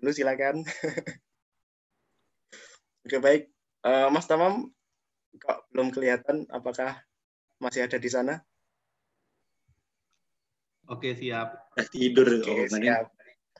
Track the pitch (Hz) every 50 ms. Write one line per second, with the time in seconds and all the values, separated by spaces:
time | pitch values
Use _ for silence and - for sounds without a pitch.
0 | 123 143 147 147 131 135 135 131 135 139 143 160 160 - - - - - - -
1 | - - - - _ _ _ _ _ _ _ _ _ _ _ _ _ _ _ _
2 | _ _ _ _ _ _ _ _ _ _ - - - - - _ _ _ _ _
3 | - - 135 131 131 139 147 151 147 - _ _ _ _ _ _ - 120 131 135
4 | 135 139 147 156 175 - 160 160 175 185 202 240 - - - _ _ _ _ _
5 | _ _ _ _ _ _ - - - - - - - _ - 127 131 131 127 139
6 | 131 127 123 120 - 139 147 156 - - 131 123 123 127 120 - 131 131 135 -
7 | - _ _ _ _ _ _ _ _ _ _ - 131 123 - 127 123 123 131 123
8 | 117 120 127 127 127 135 156 165 - _ _ _ _ _ _ _ _ _ _ _
9 | _ _ _ _ _ _ _ _ _ _ _ _ _ _ _ _ _ _ _ _
10 | _ _ _ _ _ _ _ _ _ _ _ _ _ _ _ _ _ - 123 120
11 | 135 127 120 123 127 123 117 113 113 - - - - _ - 120 113 - - 127
12 | 127 123 120 131 131 123 117 113 110 107 107 117 123 - 107 107 113 120 117 113
13 | 113 - _ _ - - - _ _ _ _